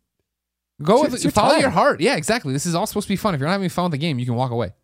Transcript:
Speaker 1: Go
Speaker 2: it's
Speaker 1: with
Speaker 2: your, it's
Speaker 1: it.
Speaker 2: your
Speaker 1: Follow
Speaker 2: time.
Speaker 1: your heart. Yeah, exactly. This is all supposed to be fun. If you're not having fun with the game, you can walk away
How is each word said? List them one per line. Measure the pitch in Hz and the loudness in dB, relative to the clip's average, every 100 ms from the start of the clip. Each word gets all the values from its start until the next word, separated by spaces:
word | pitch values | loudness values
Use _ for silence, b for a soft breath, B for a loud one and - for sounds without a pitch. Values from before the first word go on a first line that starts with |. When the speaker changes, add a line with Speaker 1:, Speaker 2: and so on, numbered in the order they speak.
| _ _ _ _ _ _ _ - | _ _ _ _ _ _ _ -8
Speaker 1:
Go | 147 240 | 2 4
Speaker 2:
it's | |
Speaker 1:
with | 294 | 4
Speaker 2:
your, | |
it's | 247 | 0
Speaker 1:
it. | |
Speaker 2:
your | 165 | 0
Speaker 1:
Follow | - 233 | 2 4
Speaker 2:
time. | 302 | 4
Speaker 1:
your | 262 | 2
heart. | 175 269 214 | 2 2 2
Yeah, | 190 254 | 0 0
exactly. | 147 226 139 | 0 -2 -2
This | 135 180 | -4 -2
is | |
all | 170 214 | -2 -2
supposed | 208 202 | -4 -4
to | |
be | 190 | -2
fun. | 214 | -2
If | 156 | -2
you're | 143 | -2
not | |
having | 196 190 | -2 -2
fun | - 180 | -2 -2
with | |
the | 143 | -2
game, | 165 127 | -4 -4
you | 123 | -2
can | 117 | -2
walk | 127 | -2
away | 120 98 - | -2 -4 -8